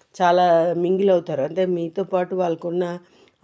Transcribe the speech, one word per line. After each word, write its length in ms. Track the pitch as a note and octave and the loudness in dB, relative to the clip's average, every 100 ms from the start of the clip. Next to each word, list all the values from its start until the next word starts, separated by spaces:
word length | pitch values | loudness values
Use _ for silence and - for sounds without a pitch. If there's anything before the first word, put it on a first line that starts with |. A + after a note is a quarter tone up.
| _ | _
చాలా 320 | - F3+ F3+ F3+ E3 E3+ | -2 2 4 4 4 2
మింగిల్ 360 | E3+ F3+ F#3+ G3 | 0 0 2 2
అవుతారు. 320 | F3+ E3+ D3 | 2 0 -4
అంటే 240 | C#3+ E3 F#3 | -4 -2 -2
మీతో 380 | F3 E3 E3 | -2 -4 -6
పాటు 300 | F#3 F#3 F3+ | -4 -2 -2
వాళ్ళకున్న 500 | F#3 F3 E3 F3 E3+ F3 F3 - _ _ _ | -2 -2 -4 -4 -4 -4 -6 -14 _ _ _